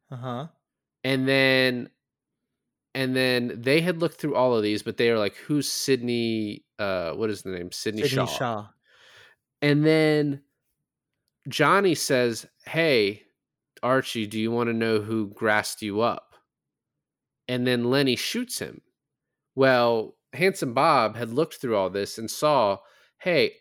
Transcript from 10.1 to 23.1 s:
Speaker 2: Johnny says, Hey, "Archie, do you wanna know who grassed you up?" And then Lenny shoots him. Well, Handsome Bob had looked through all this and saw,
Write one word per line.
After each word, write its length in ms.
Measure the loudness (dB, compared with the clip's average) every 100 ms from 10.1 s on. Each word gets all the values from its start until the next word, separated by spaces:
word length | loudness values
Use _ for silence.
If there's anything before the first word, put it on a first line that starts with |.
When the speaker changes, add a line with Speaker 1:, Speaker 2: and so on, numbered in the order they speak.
| 2 0 -4 _ _ _ _ _ _ _ _ _ _ -6
Speaker 2:
Johnny 480 | 0 4 4 4 0
says, 500 | 0 2 2 -2 -10 _ -6
Hey, 580 | 0 2 4 2 -2 _ _ _ _ _ -6
"Archie, 440 | 0 0 0 -4 -4
do 120 | -2
you 120 | -2
wanna 220 | 0 0
know 280 | 0 0 0
who 260 | 0 -4 -4
grassed 520 | -2 2 2 0 -6
you 200 | -4 0
up?" 340 | 0 -2 -10 _ _ _ _ _ _ _ _ _ _ _ -6
And 180 | -2 0
then 200 | 0 2
Lenny 260 | 2 2 0
shoots 440 | -2 -6 -6 -8
him. 220 | -10 -14 _ _ _ _ _ _ _ 0
Well, 640 | 4 4 2 0 -4 -12 _
Handsome 400 | -2 0 0 -2
Bob 420 | 2 4 4 2 -2
had 140 | -4
looked 260 | -2 -2 -4
through 200 | -2 0
all 140 | 0
this 280 | -2 -6 -6
and 120 | -10
saw, 500 | -2 2 2 2 -2 -8 _ _